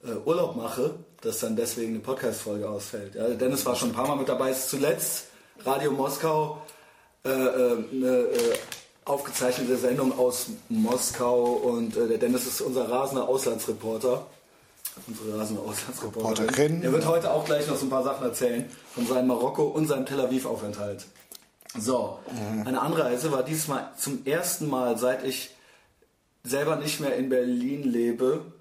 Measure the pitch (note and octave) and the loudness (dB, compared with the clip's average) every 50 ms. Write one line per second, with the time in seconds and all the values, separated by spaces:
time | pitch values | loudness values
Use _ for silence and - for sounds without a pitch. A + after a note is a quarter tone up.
0 | - B2 A2 G2 - C#3 E3 F#3 - - - A#2+ A2+ A#2 A2+ B2+ B2 D3+ E3 - | -8 -6 -8 -6 0 0 2 2 2 0 -2 -6 -6 -6 -2 -2 -2 -2 -2 -6
1 | - - _ - - A2+ A2 - - A2+ A2 A2 A#2 A2+ - B2 A#2 A2+ A2+ A2 | -14 -20 _ -8 -6 -6 -4 -2 -2 -2 0 0 0 -2 -2 -4 -4 -4 -4 -6
2 | - - C3+ C3 C3+ A#2+ G#2+ - - G#2+ G#2 G#2 G#2 G#2+ G#2 G2+ G2 - - G#2+ | -4 -4 -4 -2 -2 -4 -4 -4 -6 -6 -4 -4 -4 -4 -6 -6 -8 -8 -10 -10
3 | G2+ G2 G2 G#2+ A2 A#2 B2 G#2+ B2+ B2+ C#3 C#3 - C3 A#2+ A#2+ B2+ A#2+ A2+ A#2 | -10 -10 -6 -2 0 0 0 2 0 0 2 0 0 0 0 0 0 -2 0 0
4 | C3 C#3 D3 C3+ C3+ - C3 B2 C3 C3 C3 C3 - - - C3+ C#3 D3 E3+ - | 0 0 0 0 0 0 0 0 0 0 0 -2 -2 -2 -2 0 2 2 2 2
5 | - - - - - - - - - - _ - - B2+ C3+ C#3+ D3 D3 C3 - | 0 -4 -4 -6 -8 -12 -20 -20 -20 -20 _ -8 -2 -2 0 2 2 0 0 0
6 | C3+ C#3 - - - E3 D#3 D#3 D#3 D3+ - - - - - - - - - _ | 0 -2 -2 0 0 2 2 2 2 0 -4 -10 -14 -18 -20 -20 -20 -20 -20 _
7 | _ _ _ _ _ C3 C3+ C3 C3 B2+ - B2+ B2 B2 A#2+ A2 G#2+ - C3 C3 | _ _ _ _ _ -2 0 2 2 2 4 4 4 4 4 2 -2 -4 -2 0
8 | B2+ B2+ B2+ B2 B2 - - A#2+ A#2 A#2 A2+ - - - - - - - _ _ | 2 4 4 4 4 4 2 2 2 2 2 0 -2 -8 -14 -14 -16 -20 _ _
9 | _ - C#3+ C#3 - - - - C3+ B2+ B2 - C3 A#2+ B2+ A#2 B2+ B2 B2+ C#3 | _ -2 -2 -2 -2 -4 -4 0 0 0 0 0 0 0 0 2 2 2 2 4
10 | C3+ B2+ A#2+ - B2+ B2 - - - - A2 - - - A#2 A2 A2 A2+ B2 B2+ | 2 0 2 4 4 4 4 0 -4 -6 -8 -12 -6 -2 2 2 4 4 4 2
11 | - - - - B2+ A#2+ B2 B2 A#2+ A#2+ A#2+ A2+ - B2 A#2+ A#2 A#2 A2+ A2 G#2+ | 0 -2 -2 0 2 4 4 4 4 4 4 2 2 2 2 2 0 0 2 2
12 | A#2+ A2+ A#2 G#2+ - A#2+ B2+ B2+ - - - - - C3 B2+ C3 A#2+ G#2+ B2 B2+ | 4 4 4 2 4 4 2 2 0 -2 -4 -2 -2 0 0 0 0 2 0 0
13 | C#3 C3 A#2+ C3 A#2+ - B2+ C3+ - B2+ A2+ G#2+ - - A2 G#2+ - A2 A2+ A2 | 0 0 0 -2 0 2 2 2 2 0 -2 -2 -2 -4 -4 -4 -4 -4 -4 0
14 | A2+ B2+ B2 - - - - - _ _ _ _ _ _ _ - - - - - | 2 2 0 0 -2 -12 -20 -20 _ _ _ _ _ _ _ -14 -14 -14 -14 -12
15 | - - A2+ A2 G#2+ A2 G#2+ A2 G#2+ G#2+ A2 G2+ - A2 G#2 - - - B2 - | -14 -14 -12 -8 -6 -4 -4 -2 -2 -2 -4 -4 -4 -6 -6 -6 -6 -8 -8 -8
16 | - A2 G#2 A2+ A2 A2 A2 A2 A2 A2 B2+ C3 D3 D3+ E3 E3+ F3+ E3+ C3 D#3+ | -8 -8 -6 -2 0 0 2 2 2 2 4 4 4 4 4 2 2 2 2 4
17 | D#3 D#3+ E3 E3+ E3 E3 - D#3 D3+ D3+ D#3 C#3+ D3 D3+ C#3 B2 C3+ C3 B2+ C3 | 4 4 2 2 2 2 2 2 2 2 2 2 2 0 -2 -2 -2 0 0 0
18 | B2 B2+ A2+ - C3 B2 A2+ - C3 A#2+ A#2+ A#2+ A#2 - - - - - - - | 0 0 -2 -2 -2 -4 -2 0 0 0 0 0 -4 -6 -10 -20 -20 -14 -6 -4
19 | A#2+ A2+ C3 B2+ B2+ B2+ B2 A2+ A#2+ C#3 - - D3+ C#3 - D3+ D#3 D3+ C#3+ C3 | -2 2 2 2 4 4 2 2 0 0 2 2 0 2 2 0 2 2 2 0
20 | C3 B2+ C3+ C#3 C3 B2 B2+ C3 - - A#2 G#2+ G#2+ G#2 G#2 G#2+ G#2 G#2 G2+ G2 | 0 -2 -2 0 0 2 0 0 0 -2 -4 -4 -4 -8 -6 -6 -6 -6 -6 -8
21 | - - - - - _ - - - _ _ _ - - - A#2+ G#2+ A#2 C3 A#2+ | -12 -18 -20 -20 -20 _ -20 -20 -20 _ _ _ -20 -12 -8 -6 -2 0 0 0
22 | A2 - - - - - - A2+ G#2+ G#2 A2 A2 G#2+ B2+ B2+ - - D3+ E3+ D#3+ | 0 -2 -8 -12 -12 -12 -8 -6 -6 -4 -4 -4 -2 -2 -2 -2 0 0 0 0
23 | D3+ B2 B2 B2 D#3 D#3+ C#3 C3 B2+ - D#3+ D#3 - - C#3 B2 - - - - | 2 2 0 0 0 0 0 0 0 -2 -2 -4 -2 -2 -2 -4 -4 -8 -8 -8
24 | - C#3 C#3 A#2+ - C3 D3 E3 F3+ - - - D#3 D3 C3+ B2+ B2+ B2 A#2 A2 | -6 -4 -4 -4 -2 0 0 0 0 -2 -4 -2 -2 -2 0 2 2 2 2 2
25 | B2 B2+ B2+ C3 - C3+ B2+ - - - - - _ - - _ _ _ _ _ | 2 2 0 0 -2 -4 -4 -4 -8 -10 -14 -20 _ -20 -20 _ _ _ _ _
26 | _ _ _ _ _ _ _ _ _ B2 B2+ C#3 D3 D3+ D#3+ C#3+ D3 D3+ D3 - | _ _ _ _ _ _ _ _ _ -2 0 0 2 2 2 0 0 -2 -2 -2
27 | D3+ C#3 C3+ - C3 C3 C3 B2+ B2 B2 B2 A#2+ B2 C3 C#3 D3 C#3+ C3 A#2 A#2+ | 0 0 0 0 2 2 4 2 4 2 0 0 0 -2 -2 -2 -2 0 2 2
28 | A#2 A#2+ A#2 A2+ B2+ B2+ D3 E3 - - - - | 2 2 2 2 2 2 2 0 -2 -10 -18 -20